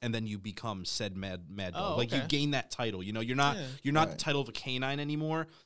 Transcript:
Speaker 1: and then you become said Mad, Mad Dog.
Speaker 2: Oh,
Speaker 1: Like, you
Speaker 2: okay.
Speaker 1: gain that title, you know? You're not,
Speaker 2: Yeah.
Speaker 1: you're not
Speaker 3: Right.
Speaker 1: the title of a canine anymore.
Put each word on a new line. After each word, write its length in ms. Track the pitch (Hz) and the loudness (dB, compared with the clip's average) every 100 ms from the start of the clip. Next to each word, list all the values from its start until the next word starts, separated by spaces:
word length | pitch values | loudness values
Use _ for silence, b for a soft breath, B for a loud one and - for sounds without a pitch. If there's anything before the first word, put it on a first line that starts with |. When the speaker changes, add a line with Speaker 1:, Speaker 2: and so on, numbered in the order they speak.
Speaker 1:
and 120 | 120 | 0
then 120 | 113 110 | 0 0
you 100 | 104 | -4
become 460 | 104 92 117 98 | -6 -6 -4 -4
said 320 | 90 - 104 95 | -2 -2 -2 -4
Mad, 320 | 95 92 85 | -4 -6 -8
Mad 240 | 98 92 | -4 -4
Dog. 220 | 170 196 | -2 0
Speaker 2:
Oh, 20 | 151 | 2
Speaker 1:
Like, 140 | 120 | 2
you 80 | 139 | 0
Speaker 2:
okay. 80 | - | 2
Speaker 1:
gain 240 | 143 147 | 2 4
that 200 | 135 - | 2 0
title, 320 | - 117 95 | -2 -2 -2
you 120 | 95 | -2
know? 60 | 110 | -2
You're 140 | 117 131 | 0 4
not, 200 | 143 185 | 4 4
Speaker 2:
Yeah. 100 | 131 135 | -4 -4
Speaker 1:
you're 120 | 135 | 2
not 140 | 151 156 | 4 4
Speaker 3:
Right. 100 | - | 2
Speaker 1:
the 40 | |
title 180 | 156 143 | 0 0
of 60 | 131 | 0
a 20 | |
canine 480 | - 131 127 135 143 | -4 -4 -2 0 -2
anymore. 460 | 147 151 156 160 160 B | -2 0 0 0 -2 B